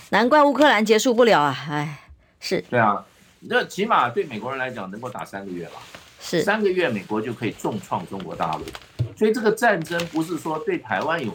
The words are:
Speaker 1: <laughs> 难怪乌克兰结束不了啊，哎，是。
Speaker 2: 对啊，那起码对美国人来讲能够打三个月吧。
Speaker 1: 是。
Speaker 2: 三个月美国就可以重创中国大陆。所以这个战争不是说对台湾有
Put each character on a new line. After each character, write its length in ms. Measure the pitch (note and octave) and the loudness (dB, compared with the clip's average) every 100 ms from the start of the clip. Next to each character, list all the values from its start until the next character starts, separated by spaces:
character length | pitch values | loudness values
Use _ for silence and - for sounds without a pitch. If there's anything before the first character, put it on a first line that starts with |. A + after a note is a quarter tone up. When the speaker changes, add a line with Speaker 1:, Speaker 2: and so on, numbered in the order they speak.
Speaker 1:
<laughs> 120 | - | -2
难 160 | F#3+ A#3+ | 2 4
怪 160 | D4+ | 6
乌 80 | C#4+ | 6
克 160 | B3 D4 | 6 4
兰 160 | G#3+ | 6
结 140 | G#3+ A3 | 4 4
束 160 | C4 | 4
不 100 | A3+ | 4
了 160 | A#3+ E3 | 6 6
啊， 160 | D3 C3+ C#3+ | 4 0 -4
哎， 280 | D3+ D3+ D3 - - _ _ | -4 -4 -8 -18 -20 _ _
是。 220 | - F#3+ - | -4 -4 0
Speaker 2:
对 100 | B2 | 2
啊， 240 | G#2+ G2 - _ _ _ | 2 2 -4 _ _ _
那 240 | - A#3+ | -2 -2
起 220 | F#3+ - G#3+ | 0 -2 2
码 240 | F#3+ A#2+ | 2 2
对 140 | B2+ | 0
美 140 | E3+ G#2+ | -4 -4
国 120 | A#2+ | -6
人 80 | C3+ | -4
来 120 | B2+ | -6
讲 200 | A2+ F#2 | -6 -10
能 100 | G#2 | -10
够 80 | B2 | -10
打 160 | - | -10
三 180 | - G2 | -10 -10
个 60 | G2 | -10
月 140 | F2 D#2+ | -10 -10
吧。 120 | - - - - - | -14 -18 -20 -20 -18
Speaker 1:
是。 220 | - E3+ | -4 0
Speaker 2:
三 200 | E3+ A3 | 2 2
个 60 | G3+ | 2
月 220 | F#3 D#3+ | 2 0
美 120 | G#2+ | -2
国 140 | F2+ G#2+ | -4 -4
就 140 | A2+ | -4
可 140 | A#2+ G#2+ | -4 -6
以 40 | |
重 280 | - D#3+ G2+ | -4 -6 -6
创 260 | - G#2+ E2+ | -6 -6 -6
中 140 | G2 | -12
国 140 | E2+ E2+ | -10 -6
大 200 | E2+ D#2 | -4 -4
陆。 80 | - - - - - - | -8 -14 -12 -6 -6 0
所 120 | G#3+ | 0
以 40 | |
这 80 | A3 | 2
个 120 | G#3+ | 0
战 280 | A4 A#3+ G3 | 2 2 2
争 240 | D#3+ E3+ E3+ | 0 -4 -2
不 180 | D#3+ | -2
是 120 | D#3+ D#3+ | -4 -4
说 220 | E3 D#3 | -4 -6
对 160 | D#3 E3+ | -4 -4
台 240 | - G2 | -2 -4
湾 220 | C#3 E3 | -2 -4
有 80 | A#2 | -4